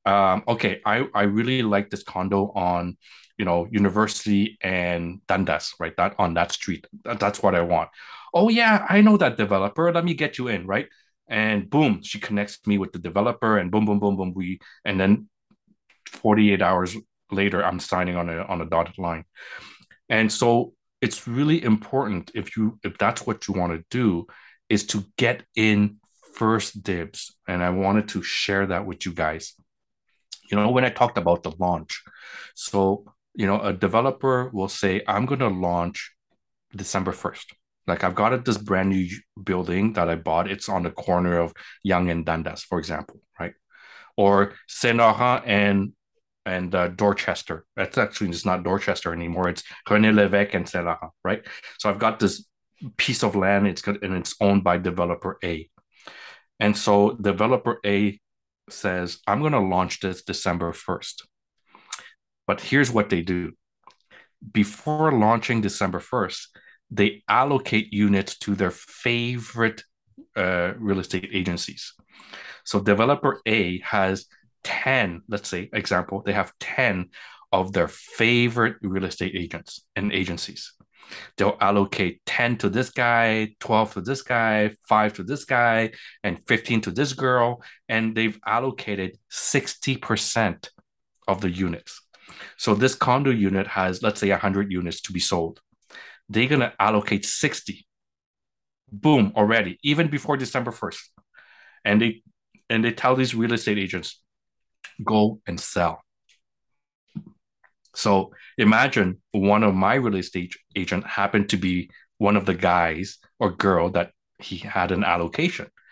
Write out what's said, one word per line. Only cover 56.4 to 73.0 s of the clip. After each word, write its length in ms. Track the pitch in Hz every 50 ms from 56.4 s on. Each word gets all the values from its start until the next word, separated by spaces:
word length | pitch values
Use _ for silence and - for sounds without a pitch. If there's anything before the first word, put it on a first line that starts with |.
| _ _ _ _
And 180 | 107 104 104 -
so 400 | - 110 101 101 101 104 113 117
developer 600 | 101 101 95 90 107 120 127 123 - 156 - - -
A 380 | 104 101 98 104 101 101 - _ _ _ _ _ _ _ _ _ -
says, 480 | - - - 98 90 90 90 82 - - _
"I'm 160 | 107 101 127
gonna 260 | 151 156 147 120 98 95
launch 340 | 90 90 92 85 - -
this 220 | - 95 90 - -
December 480 | - 92 - - 92 87 85 87 85
first." 540 | 82 - - - 90 - - - - - - _ _ _ _ _ _ _ _ _ _ - _ _ - - - - - _ _ _ _ _ _
But 160 | - 101 -
here's 300 | - - 131 143 139 123
what 180 | 117 110 101 104
they 140 | 98 85 82
do. 300 | 95 90 90 87 - - _ _ _ _ _ _ - - _ _ _ - - - _ _ _ - -
Before 600 | - 214 - - - - - 151 156 151 156 156
launching 500 | 143 117 107 107 117 113 - - 120 113
December 380 | 104 98 - - 101 92 90 92
first, 560 | - - - 123 98 92 - - - - _ - _ - - _ _ _ 113
they 300 | 104 101 104 - - _ -
allocate 640 | 104 123 131 143 139 131 - - 120 110 107 - 104
units 440 | 101 104 101 101 98 98 - - -
to 160 | - 104 101
their 180 | 95 98 90
favorite, 1120 | - - - - - - - 123 120 120 120 120 123 120 110 - - 117 113 110 110 - - _ _ _ _ _ _ - - _ _
uh, 380 | 110 92 90 92 87 87 90 - 120
real 220 | 113 101 98 95
estate 300 | 90 - - 92 95 -
agencies. 600 | - 95 87 90 87 87 - - - - - - - _ _ _ _ - - - - - - - - - _
So 160 | - - 101
developer 580 | 98 107 101 101